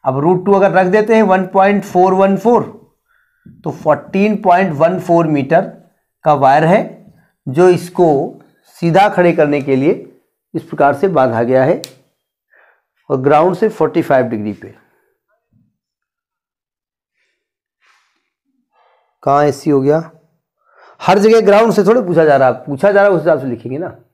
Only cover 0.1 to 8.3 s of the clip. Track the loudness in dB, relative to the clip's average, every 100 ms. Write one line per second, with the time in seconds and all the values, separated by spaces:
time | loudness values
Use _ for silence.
0.1 | -2 0 0 0 2 2 0 0 0 2
1.1 | 0 2 0 0 0 2 0 -2 0 2
2.1 | 2 0 0 0 0 -2 -16 _ _ _
3.1 | _ _ _ -20 -14 -12 -6 -2 -2 -4
4.1 | -2 -2 0 0 0 0 0 -2 -2 0
5.1 | 0 0 -2 0 -2 -2 -14 _ _ _
6.1 | _ -2 0 2 2 2 0 -2 -16 -20
7.1 | _ _ _ -8 2 2 2 -4 -2 0
8.1 | 0 -4